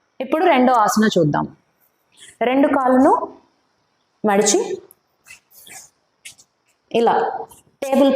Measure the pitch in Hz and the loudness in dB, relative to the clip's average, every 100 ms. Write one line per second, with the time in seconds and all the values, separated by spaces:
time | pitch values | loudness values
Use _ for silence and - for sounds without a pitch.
0 | _ _ 262 311 359 269 254 247 208 214 | _ _ -6 -2 0 2 2 2 0 0
1 | 214 185 156 156 156 - _ _ _ _ | 0 2 0 -2 -6 -12 _ _ _ _
2 | _ _ - _ 233 262 285 277 254 254 | _ _ -20 _ -2 0 0 0 2 2
3 | 285 480 - - _ _ _ _ _ _ | 4 2 -2 -14 _ _ _ _ _ _
4 | _ _ 214 202 208 359 - - - _ | _ _ -2 0 0 -2 -4 -10 -16 _
5 | _ _ _ - _ - - - - _ | _ _ _ -20 _ -20 -20 -20 -20 _
6 | _ _ - - _ _ _ _ _ 226 | _ _ -20 -20 _ _ _ _ _ -2
7 | 233 - 466 - - - _ _ 277 269 | 0 0 -4 -8 -14 -20 _ _ -4 2
8 | 277 | 2